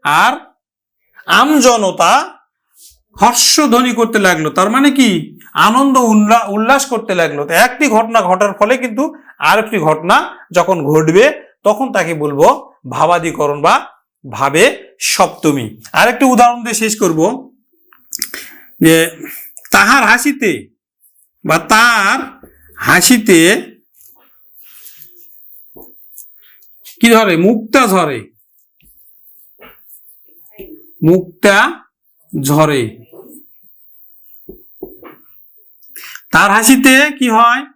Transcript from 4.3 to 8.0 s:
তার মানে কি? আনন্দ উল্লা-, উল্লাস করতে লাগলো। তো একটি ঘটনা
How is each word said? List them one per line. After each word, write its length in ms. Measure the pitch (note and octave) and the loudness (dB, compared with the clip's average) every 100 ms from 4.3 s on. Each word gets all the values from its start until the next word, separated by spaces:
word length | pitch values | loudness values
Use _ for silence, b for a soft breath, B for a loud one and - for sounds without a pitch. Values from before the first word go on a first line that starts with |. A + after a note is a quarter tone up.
| E3+ D#3 | 0 -4
তার 200 | F3 F#3+ | -2 0
মানে 220 | B3 C#4+ | 2 2
কি? 460 | C#4 B3 F3 D3+ - B | 2 0 0 -6 -18 B
আনন্দ 440 | - F3 A#3+ C#4 C4 | 0 2 4 2 2
উল্লা-, 480 | A#3+ G#3+ G#3 A3+ A3 | 2 2 4 2 0
উল্লাস 380 | G3+ A3 C#4 C4+ | -4 0 0 0
করতে 300 | A3+ A3 F3+ | -6 -4 -2
লাগলো। 300 | E3 C#3+ C#3+ | -2 -4 -4
তো 80 | |
একটি 360 | E3 B3 B3 D4 | 0 0 0 0
ঘটনা 320 | G#3+ | 0